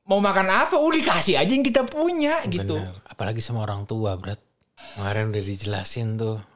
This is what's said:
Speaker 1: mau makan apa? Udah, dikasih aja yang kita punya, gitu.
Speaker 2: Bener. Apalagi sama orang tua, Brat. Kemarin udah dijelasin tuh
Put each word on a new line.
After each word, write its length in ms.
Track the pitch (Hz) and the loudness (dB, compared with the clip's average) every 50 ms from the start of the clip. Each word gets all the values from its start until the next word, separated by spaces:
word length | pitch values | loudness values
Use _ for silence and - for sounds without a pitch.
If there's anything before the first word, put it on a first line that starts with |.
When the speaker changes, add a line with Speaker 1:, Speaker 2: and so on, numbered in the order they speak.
| _ | _
Speaker 1:
mau 160 | 196 190 202 | 0 2 4
makan 280 | 202 202 180 196 190 190 | 4 4 4 4 4 4
apa? 240 | 190 226 294 320 381 | 4 4 4 4 4
Udah, 240 | 302 302 330 320 320 | 4 4 4 4 2
dikasih 400 | - - - 170 156 196 160 135 | 2 2 2 2 4 4 4 4
aja 80 | 147 185 | 4 4
yang 160 | 262 269 269 | 4 2 2
kita 240 | 262 233 269 254 254 | 4 2 2 2 0
punya, 560 | - 302 320 349 359 320 294 294 320 330 320 - | -2 0 0 0 0 0 0 0 0 0 -2 -4
gitu. 240 | - 175 98 98 156 | -4 -4 -2 -2 -2
Speaker 2:
Bener. 240 | - 92 95 92 95 - - | -4 -4 -6 -12 -16 -18 -20
Apalagi 320 | - - 104 98 110 113 | -10 -8 -6 -6 -4 -4
sama 240 | 110 - 120 113 107 | -6 -4 -4 -4 -4
orang 240 | 104 101 101 101 - | -4 -4 -6 -6 -6
tua, 320 | 113 113 110 101 95 90 | -4 -2 -2 -2 -4 -4
Brat. 200 | 90 - 104 - _ _ _ _ _ _ _ - - - - 104 | -6 -10 -10 -12 _ _ _ _ _ _ _ -20 -20 -18 -12 -6
Kemarin 320 | 98 101 104 107 107 110 | -4 -2 0 0 0 0
udah 120 | 104 107 95 98 | -2 -4 -4 -4
dijelasin 720 | 101 95 98 101 104 95 95 - - 120 117 110 110 110 | -6 -6 -6 -4 -4 -4 -4 -6 -6 -4 -4 -4 -2 -2
tuh 240 | 113 110 110 107 101 _ _ | -2 -4 -4 -6 -8 _ _